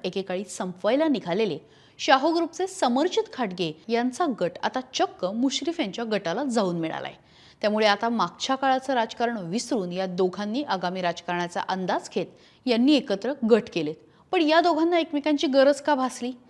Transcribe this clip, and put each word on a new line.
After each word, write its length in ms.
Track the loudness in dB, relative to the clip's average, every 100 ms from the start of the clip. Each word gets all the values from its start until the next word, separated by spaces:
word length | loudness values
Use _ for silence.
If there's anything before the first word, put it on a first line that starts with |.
एकेकाळी 400 | -6 -4 -4 -6
संपवायला 640 | -6 -8 -8 -2 0 2 2
निघालेले 500 | 0 0 -2 -2 -4 -10 -20 -20 -4
शाहू 320 | 4 4 4
ग्रुपचे 340 | 0 -2 -4 -8
समर्जित 560 | 0 0 2 0 -2 -4 -4
घाटगे 340 | -4 -2 -4 -6 -4
यांचा 380 | -2 0 0 -2 0
गट 100 | -4 -2
आता 160 | -4 -4 -4
चक्क 320 | -2 -2 -2 -4
मुश्रीफ 540 | 0 0 0 -4 -4
यांच्या 260 | -4 -6 -4
गटाला 320 | -2 -2 -2
जाऊन 360 | 0 0 0 0
मिळालाय. 340 | -4 -6 -8 -12 _ -20 -20 -4
त्यामुळे 260 | -2 2 4
आता 220 | 2 0
मागच्या 460 | 0 -2 -2 -4 0
काळाचं 380 | 0 0 0
राजकारण 440 | -2 -2 -2 -4 -4
विसरून 540 | -4 -6 -2 -2 -2
या 140 | -4 -4
दोघांनी 580 | 0 0 -2 -6 -4
आगामी 380 | -4 -2 -4 -2
राजकारणाचा 600 | -2 -4 -4 -4 -4 -4 -4
अंदाज 420 | -4 -2 -4 -4 -6
घेत 100 | -6 -10 -20 _ 0
यांनी 280 | 4 6
एकत्र 400 | 4 2 -2 -4 -2 4
गट 120 | 4 2
केलेत. 220 | -4 -4 -6 -14 _ _
पण 100 | 0
या 180 | 4 6
दोघांना 380 | 4 4 2 2
एकमेकांची 480 | 0 -2 0 0 2
गरज 340 | 6 6 4
का 140 | 2 0
भासली? 360 | 0 -4 -8 -10